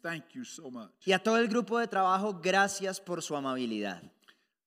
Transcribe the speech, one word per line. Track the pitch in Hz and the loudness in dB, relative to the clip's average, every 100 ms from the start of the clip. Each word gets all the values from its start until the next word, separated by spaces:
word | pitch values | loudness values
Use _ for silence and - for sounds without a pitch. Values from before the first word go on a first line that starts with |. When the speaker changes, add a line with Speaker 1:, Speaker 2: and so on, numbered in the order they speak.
Speaker 1:
thank | 170 165 - | -8 -8 -10
you | 127 | -14
so | 117 - 143 | -14 -14 -12
much. | 123 104 _ 185 | -14 -14 _ 2
Speaker 2:
Y | |
a | 185 | 2
todo | 220 226 | 4 4
el | 233 | 4
grupo | 240 190 233 | 2 0 0
de | 233 | 0
trabajo, | 196 185 190 214 180 | 2 4 4 0 -2
gracias | 185 190 196 190 190 190 | 2 4 4 2 -6 -6
por | - 165 | -6 -6
su | 160 147 | -4 -4
amabilidad. | 135 127 120 107 101 87 - _ _ _ _ _ | -2 -2 -2 -2 -4 -6 -14 _ _ _ _ _